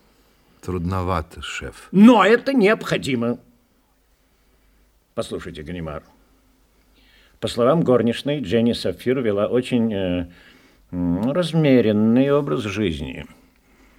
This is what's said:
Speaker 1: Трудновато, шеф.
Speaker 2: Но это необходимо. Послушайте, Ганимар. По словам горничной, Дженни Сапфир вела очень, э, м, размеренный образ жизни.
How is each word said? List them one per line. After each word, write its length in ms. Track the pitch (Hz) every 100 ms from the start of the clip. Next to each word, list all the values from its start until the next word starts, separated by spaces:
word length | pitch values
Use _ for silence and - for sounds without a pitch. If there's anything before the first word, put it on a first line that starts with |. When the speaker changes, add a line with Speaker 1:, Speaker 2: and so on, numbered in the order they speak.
| _ _ _ _ _ _
Speaker 1:
Трудновато, 800 | - 90 85 95 90 87 - -
шеф. 460 | - - - - -
Speaker 2:
Но 320 | 185 220 226
это 300 | 190 240 277
необходимо. 840 | 269 190 220 - 131 - 123 117 120 _ _ _ _ _ _ _ _ _ _ _ _ _ _ _ _ _
Послушайте, 480 | - 110 92 90 80
Ганимар. 400 | 76 87 80 73 - _ _ _ _ _ _ _ _ _ _ _ _ _
По 100 | 110
словам 340 | 120 120 165
горничной, 580 | 123 123 113 - 143 147
Дженни 320 | 87 113 117
Сапфир 480 | 107 104 87 120 131
вела 260 | 113 101 107
очень, 440 | 120 123 123 113
э, 360 | 98 92 87 85 - - - _ _ _
м, 420 | 90 87 87 120
размеренный 1000 | 160 165 160 147 127 110 104 110 120 139
образ 320 | 143 147 151
жизни. 640 | 104 98 98 73 69 65 - - _ _ _ _ _